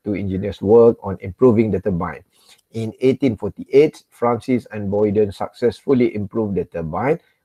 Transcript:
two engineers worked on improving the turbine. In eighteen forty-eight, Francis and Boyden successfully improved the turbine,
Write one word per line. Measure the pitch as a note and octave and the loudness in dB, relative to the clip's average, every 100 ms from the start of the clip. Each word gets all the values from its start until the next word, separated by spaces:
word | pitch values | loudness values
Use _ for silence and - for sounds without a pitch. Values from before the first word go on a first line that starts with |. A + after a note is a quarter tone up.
two | G#2+ F#2 | -6 -6
engineers | G2 F#2 G2+ - | -4 -4 -6 -4
worked | G2 A#2 A#2 A2 | 4 6 6 4
on | G2+ F#2 | -4 -10
improving | G2 - B2+ A2 A2 | -10 2 4 4 2
the | F#2+ | -2
turbine. | G#2 E2+ F2 C#2 - _ _ _ _ A2+ | -2 -4 -6 -10 -20 _ _ _ _ -10
In | A2 - | -10 -2
eighteen | C3 B2+ C3+ G#2 | 0 0 -2 -2
forty-eight, | G2+ - - C#3 D3+ - _ | -8 -10 0 4 4 0 _
Francis | _ A#2+ A#2 - B2 - G#2+ | _ -2 -2 -2 -4 -4 -10
and | G2+ | -4
Boyden | G2+ G#2+ G#2 G2+ | 0 0 0 -2
successfully | - G#2 - A#2+ - - B2+ B2 | -4 -10 -4 -4 -2 -2 0 0
improved | G#2 G2+ A2+ G#2 F2+ | -2 -6 -6 -4 -4
the | E2+ | -6
turbine, | E2+ D#2+ E2+ B2+ E3 _ _ | -8 -6 -4 -4 -4 _ _